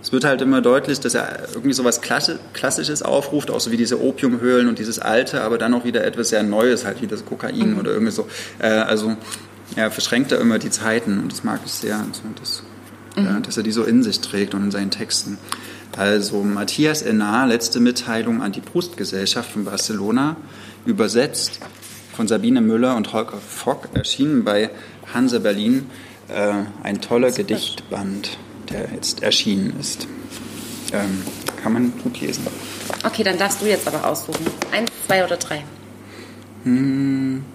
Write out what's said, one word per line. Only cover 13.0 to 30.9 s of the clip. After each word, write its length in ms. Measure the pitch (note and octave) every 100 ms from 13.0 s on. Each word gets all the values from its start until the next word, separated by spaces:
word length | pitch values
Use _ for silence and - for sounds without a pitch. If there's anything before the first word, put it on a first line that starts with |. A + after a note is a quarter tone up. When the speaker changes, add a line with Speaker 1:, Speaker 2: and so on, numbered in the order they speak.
| - -
Speaker 2:
Mhm. 80 |
Speaker 1:
ja, 160 | C#3 G2+
dass 160 | - -
er 60 |
die 100 | G#2+
so 120 | A2
in 180 | A2 A#2
sich 180 | A2+ G2
trägt 320 | - G2 G2+
und 100 | G2
in 60 | G2+
seinen 200 | G2 G2
Texten. 480 | - G#2+ - - G2+ - - - - - -
Also 460 | G2+ G#2 G2 G#2
Matthias 580 | G2+ G2+ G#2+ - D3+ D3
Ennar, 460 | - G#2+ G#2 A2 C3
letzte 340 | A#2 - B2+
Mitteilung 640 | A#2+ B2 - A2+ A2+ A2+
an 100 | G#2
die 80 | G2+
Proust-Gesellschaft 920 | - F3 F3 - G2 F#2+ G2 - A2+
von 120 | G#2+
Barcelona, 720 | G2+ G2+ - A2 G2+ A#2+ C#3+ E3 - - - -
übersetzt 760 | - G#2 G#2+ A2 C#3+ - - - - - - - -
von 140 | - A2
Sabine 320 | G#2+ A2+ B2+
Müller 340 | A2 A2 B2+ B2
und 180 | G#2
Holger 240 | A2+ G#2+ G2+
Fock, 500 | G2 - - C3+ -
erschienen 500 | - B2 - C#3+ C#3+
bei 240 | G#2+ G#2 A2 - - - -
Hanse 260 | A#2+ C3 A#2
Berlin, 460 | G#2 G2+ G#2+ C3 C#3 - - - -
äh, 240 | - G#2 G#2 G2+ -
ein 180 | - G2+
toller 300 | - A#2+ B2+
Speaker 2:
Super. 140 | B2
Speaker 1:
Gedichtband, 920 | G2 G#2+ - - - G2+ G2 G2 - - - - -
der 200 | G#2 -
jetzt 300 | - - -
erschienen 520 | G#2 G2+ G#2+ G2 F#2+ -
ist. 260 | - - - - - - - - - - -